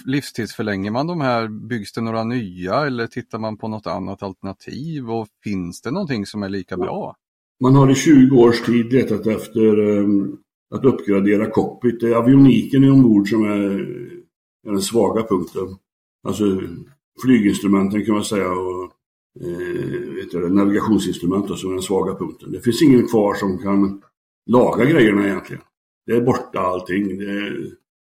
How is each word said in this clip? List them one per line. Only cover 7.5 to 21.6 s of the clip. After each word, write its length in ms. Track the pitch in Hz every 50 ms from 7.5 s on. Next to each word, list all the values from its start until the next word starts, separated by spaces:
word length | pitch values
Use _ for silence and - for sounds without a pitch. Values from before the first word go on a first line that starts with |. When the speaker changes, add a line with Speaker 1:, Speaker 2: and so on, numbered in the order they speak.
| _ - 127
Speaker 2:
Man 120 | 127 135
har 160 | 139 135 135
i 40 | 135
tjugo 420 | 127 - 170 151 135 131 127 135
års 240 | 123 117 120 117 -
tid 320 | - - 117 120 113 113 127
letat 340 | 131 110 - 110 98 95
efter, 720 | 110 107 95 - - - 113 110 110 107 107 107 104 104 101
ehm, 380 | 101 104 101 98 98 - - - _ _ _ _ _ - -
att 100 | 104 -
uppgradera 640 | 135 117 - - 101 101 98 98 104 104 101 107 104
cockpit. 500 | - 104 - - - - - 120 113 -
Det 100 | 117 117
är 60 | 113
avioniken 680 | 117 117 127 139 139 139 131 117 110 98 - - 135 135
i 60 | 135
ombord 380 | 139 135 131 113 107 101 101 101
som 160 | 113 110 107
är, 260 | 104 104 101 101 98 98 95 87 95 90 90 90 85 87 - - _ _ _ _ _ _ _ -
är 40 | 107
den 120 | 104 98 95
svaga 400 | - 110 117 101 92 85 110 110
punkten. 440 | - 101 90 82 - - 92 95 92 92 - _ _ _ _ _ _ _ _ - 110
Alltså 320 | 101 98 107 101 95 95 - 87 85 85 - - _ _ _ _ _ - -
flyginstrumenten, 800 | 127 127 113 101 101 95 - - 98 98 98 98 98 101 104 98
kan 100 | 110 104
man 100 | 104 101
säga, 260 | - 110 98 92 90
och, 420 | 90 92 92 92 90 90 92 87 _ _ _ _ _ _ _ _ _ - 85
eh, 720 | 87 87 87 90 87 87 - - - - - - - -
vet 160 | 92 98 -
du, 180 | 87 87 90 87
navigationsinstrument 1000 | 95 101 101 101 101 104 98 110 107 98 92 90 85 - 85 85 95 101 101 98
då, 80 | 87
som 140 | -